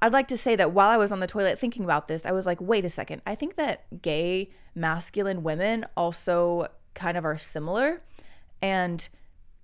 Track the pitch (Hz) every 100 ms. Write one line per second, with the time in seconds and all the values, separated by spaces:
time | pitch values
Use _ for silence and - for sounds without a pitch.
0 | 226 262 269 247 254 220 160 185 202 233
1 | 202 196 185 214 190 - 247 233 180 151
2 | - 160 - 190 185 175 185 220 175 -
3 | 170 156 - 214 311 359 285 - - 175
4 | 165 151 175 185 196 - - 165 160 165
5 | - 208 196 185 160 156 202 226 - -
6 | 170 170 - 175 175 170 160 - - -
7 | 175 175 160 156 - 156 156 202 277 339
8 | - - - - - - 196 190 180 170
9 | - - - - - -